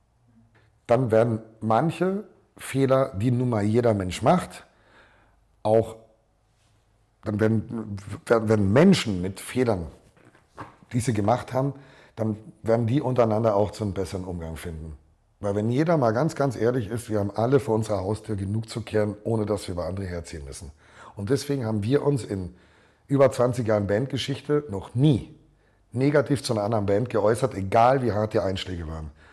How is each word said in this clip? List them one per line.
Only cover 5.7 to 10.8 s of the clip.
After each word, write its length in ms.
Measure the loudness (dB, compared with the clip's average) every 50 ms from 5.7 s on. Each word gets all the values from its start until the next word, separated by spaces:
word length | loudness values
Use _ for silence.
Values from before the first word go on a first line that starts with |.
| 4 4 4 2 -4 -14 -20 _ _ _ _ _ _ _ _ _ _ _ _ _ _ _ _ _ _ _ _ _ _ _ -8
dann 160 | -6 0 0
werden, 560 | 2 2 2 0 -2 -4 -8 -10 -10 -10 -12 -12 -12 -12 -14 -14 0
werden, 220 | 2 2 2 4 4
werden 240 | 2 4 4 4 6
Menschen 500 | 6 8 8 6 6 4 0 -2 -2 -4
mit 180 | -4 -6 -8
Fehlern, 460 | -12 -6 -2 0 0 2 0 -2 -4 -8 -12 -18 _ _ _ _ _ -20 _ _ _ _ _ -20 -18 -18 -20 _